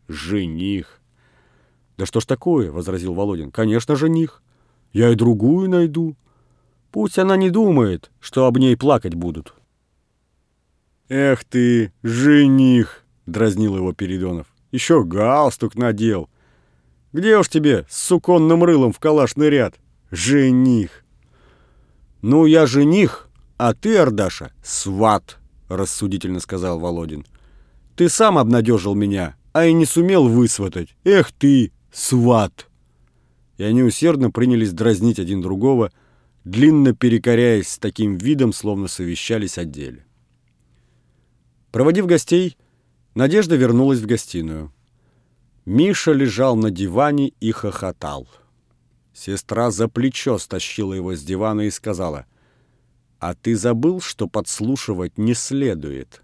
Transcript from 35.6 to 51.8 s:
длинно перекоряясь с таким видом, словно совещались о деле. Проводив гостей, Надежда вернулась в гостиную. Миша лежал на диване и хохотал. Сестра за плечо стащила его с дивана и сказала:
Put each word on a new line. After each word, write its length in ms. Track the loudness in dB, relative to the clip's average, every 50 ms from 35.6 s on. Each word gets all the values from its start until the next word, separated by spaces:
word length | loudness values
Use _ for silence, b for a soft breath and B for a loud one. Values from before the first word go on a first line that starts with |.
| 0 0 2 2 0 -2 _ _ _ _ _ _ _ _ _ _ -14
длинно 500 | -6 0 4 4 4 6 6 4 2 2
перекоряясь 760 | 2 0 0 0 0 0 0 2 2 2 2 2 0 -2 -4
с 100 | -10 -10
таким 400 | -10 -8 -6 -4 -4 -4 -4 -4
видом, 340 | -2 -2 0 0 0 0 -2
словно 340 | -4 -6 -6 -6 -6 -6
совещались 680 | -8 -8 -8 -8 -8 -8 -8 -6 -6 -6 -6 -6 -8 -8
о 80 | -10 -10
деле. 400 | -10 -12 -14 -14 -16 -16 -18 _ _ _ _ _ _ _ _ _ _ _ _ _ _ _ _ _ _ _ _ _ _ _ _ _ _ _ _ _ _ _ _ _ _ -2
Проводив 340 | 0 2 2 2 2 2
гостей, 520 | 2 2 2 2 2 0 0 0 0 -6 _ _ _ _ _ _ _ _ _ _ _ -4
Надежда 420 | -2 0 2 2 2 2 2 2
вернулась 420 | 2 2 4 2 2 2 2 0 -2
в 80 | -2
гостиную. 640 | -2 -4 -4 -4 -6 -8 -8 -8 -8 -8 -10 -12 -14 _ _ _ _ _ _ _ _ _ _ _ _ _ _ _ _ _ _ -8
Миша 480 | -2 0 2 2 2 0 0 0 0 2
лежал 420 | 2 2 0 0 0 0 0 2
на 160 | 0 0 -2
диване 640 | -2 -4 -4 -2 0 0 0 0 0 0 -2 -4 -6 -6
и 100 | -6 -6
хохотал. 800 | -4 -4 -6 -10 -8 -8 -8 -10 -10 -10 -10 -12 -12 -12 -14 _ _ _ _ _ _ _ _ _ _ _ _ _ _ _ _ _ _
Сестра 600 | -16 -12 -10 -10 -10 -8 -6 -4 -2 -2 -2 -2
за 160 | -2 -4 -4
плечо 500 | -2 -2 -4 -4 -4 -4 -4 -4 -4 -4
стащила 540 | -6 -8 -10 -10 -10 -10 -8 -6 -6 -6 -6
его 240 | -6 -8 -8 -10
с 60 | -10 -8
дивана 380 | -8 -6 -4 -4 -4 -2 -2 -4
и 80 | -4
сказала: 560 | -6 -8